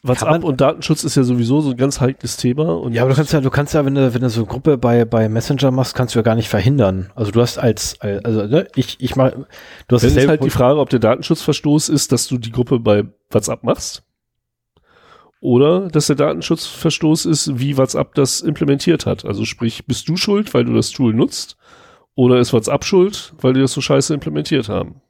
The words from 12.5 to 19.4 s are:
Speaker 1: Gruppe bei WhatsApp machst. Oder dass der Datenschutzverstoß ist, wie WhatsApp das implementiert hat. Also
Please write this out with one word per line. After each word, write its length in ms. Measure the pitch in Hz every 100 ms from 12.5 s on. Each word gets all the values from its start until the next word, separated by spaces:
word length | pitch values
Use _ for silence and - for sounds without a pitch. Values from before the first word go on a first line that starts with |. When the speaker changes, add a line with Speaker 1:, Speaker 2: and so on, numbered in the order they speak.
Speaker 1:
Gruppe 280 | 113 117 127
bei 260 | 113 104 104 _ _
WhatsApp 340 | 110 - -
machst. 400 | 233 - - - _ _ _ _ _ _ _ _ _ _ _ _ _ _
Oder 480 | 139 123 143 180 190
dass 200 | 156 -
der 100 | 143
Datenschutzverstoß 1080 | 147 156 - 165 - - 165 - 156 160
ist, 320 | 170 151 - 127
wie 180 | 135 135
WhatsApp 360 | 131 - 139
das 260 | - 135 -
implementiert 640 | 165 147 147 143 - 160
hat. 180 | - -
Also 220 | - 104